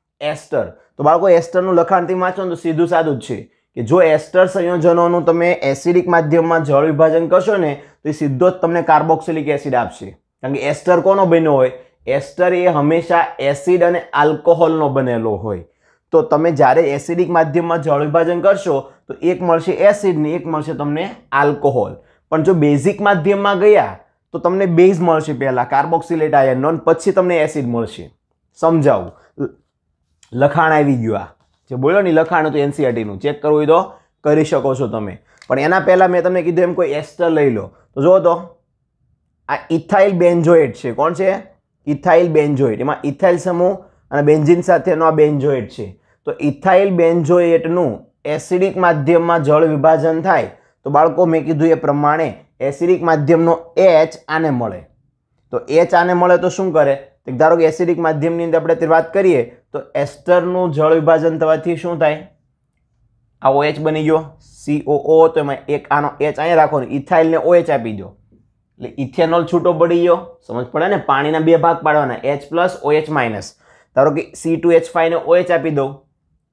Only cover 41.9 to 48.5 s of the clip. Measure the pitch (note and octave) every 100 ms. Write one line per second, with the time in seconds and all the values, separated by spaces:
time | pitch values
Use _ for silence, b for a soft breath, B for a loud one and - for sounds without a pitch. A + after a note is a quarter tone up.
41.9 | C#3+ F3+ E3 F3 D#3 D3 C#3 C3+ G#2 C3
42.9 | D3 C#3+ C#3 F#3+ F3 F#3 F3 F3+ F#3+ b
43.9 | b b C#3+ D3 D3+ D3+ F3 F3 E3+ F3+
44.9 | D#3+ D#3+ D#3 D3+ C#3+ C#3+ C3+ G#2 - G2
45.9 | - _ _ - - D3 - - F3+ G3+
46.9 | F3 E3 E3+ D3 F3+ E3+ E3 E3 F3+ D#3
47.9 | G#2 - _ D3 D3+ -